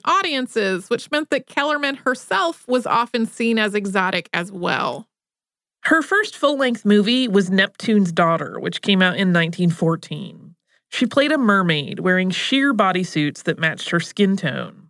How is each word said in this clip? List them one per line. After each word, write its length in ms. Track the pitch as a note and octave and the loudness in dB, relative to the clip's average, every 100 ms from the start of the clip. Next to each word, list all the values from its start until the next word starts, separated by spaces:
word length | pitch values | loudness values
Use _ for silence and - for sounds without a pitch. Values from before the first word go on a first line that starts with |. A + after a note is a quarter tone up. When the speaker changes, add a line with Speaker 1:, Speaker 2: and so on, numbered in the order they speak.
| - | 0
Speaker 1:
audiences, 840 | F#4 F#4 C4+ B3+ A3+ G3 F#3 - | 0 0 -2 -4 -2 -2 -2 -2
which 200 | A#3 - | -4 -2
meant 200 | D4 D#4 | -4 -2
that 180 | C#4 - | -4 -4
Kellerman 480 | - D4 D4 C#4+ C4+ | -4 -2 0 -2 -2
herself 720 | C4 B3 - F#4+ E4+ E4 - | -4 -4 -2 -2 -2 -4 -2
was 180 | B3+ - | -2 0
often 400 | D#3+ A#3+ A#3+ A3+ | -2 -2 -2 -4
seen 320 | - A#3 A3+ | -2 0 2
as 140 | G#3+ | 0
exotic 560 | G#3 G3 G3 F#3 F3+ - | -2 -2 -2 0 -2 -4
as 180 | F3 F3 | -6 -6
well. 560 | F#3+ F3 B2 - C3+ - _ _ _ _ _ _ _ | -6 -4 -2 -2 -6 -12 _ _ _ _ _ _ _
Speaker 2:
Her 200 | - E4 | 0 0
first 340 | - G4 G#4+ - | 2 0 -2 -2
full-length 480 | C#4+ C#4 B3+ A#3 G3+ | -2 0 -2 0 4
movie 420 | G#3 G3+ B3+ B3+ | 4 4 0 2
was 220 | G3 F#3 | 2 2
Neptune's 600 | F#3+ G3 - - G#3+ F3+ | 2 0 -2 2 2 2
Daughter, 480 | E3 E3+ D#3+ D3 - | 2 2 2 -4 -6
which 220 | - - | -6 -4
came 200 | - F#3+ | 0 4
out 160 | F#3 F3 | 2 2
in 140 | F#3+ | 2
nineteen 380 | F3 E3 E3+ F3 | 2 0 0 0
fourteen. 840 | E3 E3 D#3+ - D3+ - - - - _ _ - | 2 0 -2 -6 -12 -12 -16 -20 -20 _ _ -10
She 180 | - A#3 | -4 0
played 240 | C#4 C#4+ | 2 2
a 80 | D4+ | 2
mermaid 600 | A3+ G3 F3+ D3+ C#3 - | 4 4 2 0 -2 -4
wearing 280 | F#3 F#3 F#3 | 0 2 2
sheer 420 | F3+ - C4+ C#4 | -2 0 2 2
bodysuits 720 | A3 G3 F#3 F3+ D#3+ D3 - | 2 2 2 -2 -2 -2 -2
that 140 | - D3 | -4 -2
matched 320 | D#3+ - - | -2 -2 -4
her 100 | E3+ | -4
skin 380 | - - G3 G3 | -4 0 2 2
tone. 460 | D3 C3+ - - - | -2 -6 -8 -14 -20